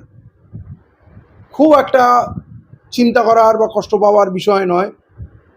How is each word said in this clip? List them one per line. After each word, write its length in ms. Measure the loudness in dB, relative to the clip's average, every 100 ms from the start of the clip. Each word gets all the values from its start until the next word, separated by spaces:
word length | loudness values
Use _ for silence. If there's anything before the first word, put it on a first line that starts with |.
| _ -20 -20 _ _ -20 -20 -20 _ _ _ -20 _ _ -14
খুব 240 | 0 2 4
একটা 520 | 2 0 2 0 -2 -10 -16 -20 -20 -20 _
চিন্তা 320 | -2 0 0
করার 340 | 2 2 2 2
বা 100 | -2 -4
কষ্ট 200 | -4 0
পাওয়ার 360 | 2 2 0
বিষয় 340 | -2 -2 -2 -2
নয়। 260 | -4 -4 -10 _ -20 -20 -20 _